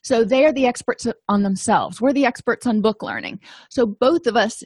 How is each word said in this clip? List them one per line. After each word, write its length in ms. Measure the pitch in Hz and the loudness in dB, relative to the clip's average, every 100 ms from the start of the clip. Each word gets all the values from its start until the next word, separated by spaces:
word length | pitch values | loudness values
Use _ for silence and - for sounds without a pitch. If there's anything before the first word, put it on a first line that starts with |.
So 220 | - 233 208 | -2 0 2
they 180 | 262 | 4
are 80 | 302 | 4
the 140 | 277 247 | 4 0
experts 420 | 240 - - 233 - - | 0 -6 -6 -6 -6 -2
on 120 | 202 | 0
themselves. 600 | 202 190 - 180 95 180 | 0 -2 0 0 0 -2
We're 100 | 254 | 0
the 140 | 277 247 | 2 0
experts 420 | - - 233 247 | -2 -4 -2 0
on 140 | 214 | 0
book 200 | 214 214 | 0 -2
learning. 380 | - - - - - - - | -6 -8 -10 -12 -18 -20 -8
So 160 | - 226 | -2 -2
both 420 | 202 254 339 240 | 2 2 2 0
of 80 | 214 | 0
us, 260 | 214 - | 0 -4